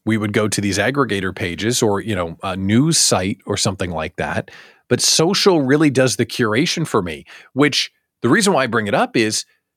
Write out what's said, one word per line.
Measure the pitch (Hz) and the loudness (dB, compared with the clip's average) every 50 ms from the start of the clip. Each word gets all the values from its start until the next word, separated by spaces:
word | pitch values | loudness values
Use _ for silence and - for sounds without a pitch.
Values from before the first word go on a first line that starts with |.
| - | -4
we | 107 110 107 | -2 -2 -2
would | 104 104 104 | -2 0 0
go | 110 107 107 | 0 0 0
to | - - | -2 -2
these | 101 101 92 98 | -2 -2 -2 0
aggregator | 101 117 139 143 135 110 104 98 92 95 92 | -2 -2 0 0 -2 -2 -2 -4 -4 -4 -6
pages | - 107 90 85 80 95 113 123 117 123 | -6 -6 -6 -6 -4 -2 -2 -2 0 0
or, | 107 101 98 | 0 0 0
you | - 110 107 | -2 -4 -4
know, | 92 87 85 82 - | -4 -4 -6 -8 -8
a | - 98 92 | -8 -8 -6
news | 95 98 98 107 120 143 165 160 - | -4 -2 2 2 4 4 4 2 2
site | - - 120 98 92 98 117 - - | 2 2 2 0 0 -2 -4 -6 -6
or | - 101 - | -6 -4 -2
something | - - 95 - 95 90 | -2 -2 -4 -4 -6 -6
like | 85 80 78 78 - | -6 -6 -6 -8 -6
that. | - 82 73 80 113 - - - - - - - _ _ - | -6 -6 -6 -4 -6 -8 -10 -12 -20 -20 -20 -20 _ _ -2
But | 123 - | -2 0
social | - - - - 160 175 202 - - 202 180 156 | 2 2 2 2 2 2 2 2 4 4 4 4
really | 139 127 139 147 160 147 | 4 4 4 4 4 4
does | 123 131 127 127 - | 4 4 2 2 2
the | - 120 | -2 -4
curation | - - - 123 107 107 120 160 170 - 180 160 - | -2 -2 -2 0 0 2 0 0 0 -2 -4 -4 -2
for | - 113 | 0 -2
me, | 90 85 78 73 87 - - - - _ - | -2 -2 -6 -10 -14 -18 -20 -20 -20 _ 0
which | 131 147 147 131 - - - _ _ _ _ _ _ | 2 2 2 2 0 -4 -6 _ _ _ _ _ _
the | - 117 | 0 2
reason | 147 220 196 202 185 | 2 2 2 2 2
why | 135 135 | 2 2
I | 120 | 0
bring | 107 117 104 101 | 0 -2 -2 0
it | 110 | 0
up | 165 240 247 - 131 | 0 0 0 0 0
is | 110 110 104 - - _ _ _ _ _ _ | 0 0 -2 -4 -8 _ _ _ _ _ _